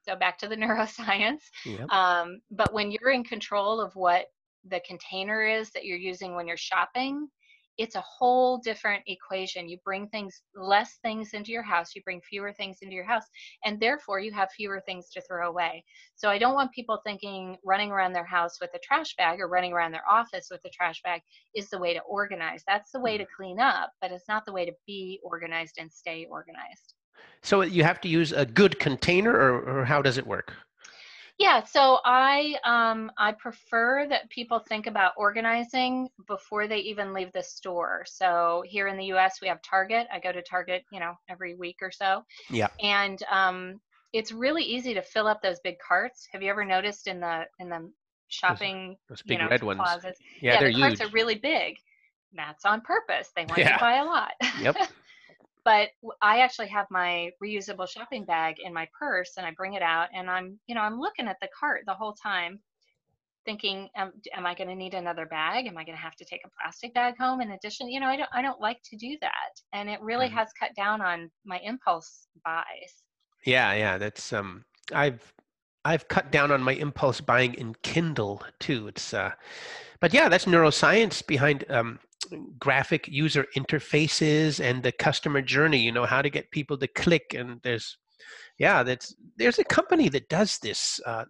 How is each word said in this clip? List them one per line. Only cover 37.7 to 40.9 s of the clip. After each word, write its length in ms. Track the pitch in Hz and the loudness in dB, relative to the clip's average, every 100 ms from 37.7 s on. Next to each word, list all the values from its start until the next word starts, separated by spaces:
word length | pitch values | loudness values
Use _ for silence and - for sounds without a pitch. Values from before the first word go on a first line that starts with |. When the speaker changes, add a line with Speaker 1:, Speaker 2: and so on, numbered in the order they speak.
| 175 165 180 - | -4 -2 -4 -8
Speaker 1:
So 560 | - 185 170 170 170 185 | 0 2 4 2 0 -2
here 200 | 208 196 | -4 -2
in 100 | 196 | -4
the 80 | 190 | -2
U 100 | 185 | 2
S, 240 | 190 190 | 2 2
we 80 | 190 | -6
have 120 | 170 | -6
Target. 440 | - 190 190 226 240 | 0 0 2 0 -2
I 80 | 196 | -6
go 100 | 185 | -6
to 120 | 180 | -6
Target, 420 | 175 185 180 185 175 | -4 -6 -2 -4 -6